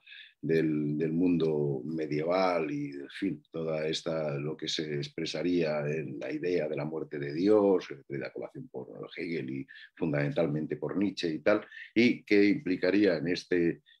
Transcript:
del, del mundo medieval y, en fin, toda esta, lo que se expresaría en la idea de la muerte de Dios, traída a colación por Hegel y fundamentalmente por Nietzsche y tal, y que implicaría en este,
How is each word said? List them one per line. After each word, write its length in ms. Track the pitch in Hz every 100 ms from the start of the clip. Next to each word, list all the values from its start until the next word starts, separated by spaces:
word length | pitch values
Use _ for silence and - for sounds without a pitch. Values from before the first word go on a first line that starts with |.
| - - - _
del, 560 | 73 80 78 76 73 76
del 140 | 80
mundo 720 | 80 90 87 80 76 73 67 73
medieval 840 | 80 78 76 80 92 92 85 78
y, 180 | 73 71
en 200 | 69 69
fin, 340 | - 98 73 _
toda 360 | 82 80 78 78
esta, 520 | 78 - 80 78 71
lo 180 | 73 76
que 100 | 78
se 280 | - 78 73
expresaría 840 | 71 - 80 80 82 90 78 76 73
en 300 | 76 69 62
la 120 | 65
idea 360 | 151 87 87 76
de 80 | 76
la 100 | 73
muerte 340 | 78 76 76
de 120 | 71
Dios, 560 | 73 98 107 101 92 - 71 -
traída 200 | 69 65
a 60 |
colación 340 | - 62 - -
por 180 | 65 62 50 52 -
Hegel 340 | 87 82 65
y 160 | 67 67 - - -
fundamentalmente 840 | 80 73 73 73 80 73 76 73
por 200 | 76 80
Nietzsche 320 | 101 - 87
y 100 | 78
tal, 240 | - 107 - - -
y 300 | - 120 -
que 200 | - 104 101
implicaría 720 | 90 - 90 90 98 101 82
en 100 | 78
este, 560 | 90 - 90 85 - _ _